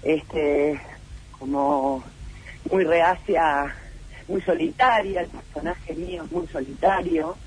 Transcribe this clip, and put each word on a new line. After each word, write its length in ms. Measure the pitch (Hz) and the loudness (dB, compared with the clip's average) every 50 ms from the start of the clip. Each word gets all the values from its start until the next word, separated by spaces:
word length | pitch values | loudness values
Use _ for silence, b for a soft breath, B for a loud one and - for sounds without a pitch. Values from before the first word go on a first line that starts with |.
| - | 2
este, 760 | - 156 151 - - - 160 151 147 147 143 143 151 - 139 B B B B - - - - - - - - | 2 2 2 0 -4 -2 0 2 4 4 4 4 2 2 -2 B B B B -16 -14 -14 -14 -14 -16 -16 -12
como 640 | - 131 143 139 139 139 147 135 - 139 135 262 - - - - - B B B B B B B - - | -6 -2 0 2 4 4 4 2 2 0 -2 -2 -6 -12 -16 -14 -14 B B B B B B B -4 0
muy 140 | - 190 185 | 2 2 4
reacia, 880 | 156 165 170 165 170 185 180 - - - 165 165 156 143 143 143 143 B B B B B B B B B B B - | 6 6 6 6 6 4 2 0 0 2 4 4 4 4 2 0 -2 B B B B B B B B B B B -4
muy 120 | 190 196 | -4 -2
solitaria, 840 | 180 - 175 - 160 - - - 247 247 240 220 202 196 196 180 170 | 2 2 0 2 2 -2 2 4 4 4 6 4 2 0 -2 -4 -4
el 60 | 160 | -4
personaje 680 | - - - - - 151 - - 175 - - - - | -8 -14 -16 -10 -10 -6 -4 -4 -6 -6 -8 -10 -8
mío 300 | - 175 180 180 170 - | -8 -6 -6 -8 -8 -8
es 80 | - - | -6 -4
muy 140 | 175 170 160 | -4 -6 -4
solitario 880 | - 160 131 - - - - 180 196 185 180 170 165 160 156 160 254 - - | -6 -6 -6 -6 -6 2 2 4 4 4 0 0 0 0 0 0 -4 -8 -10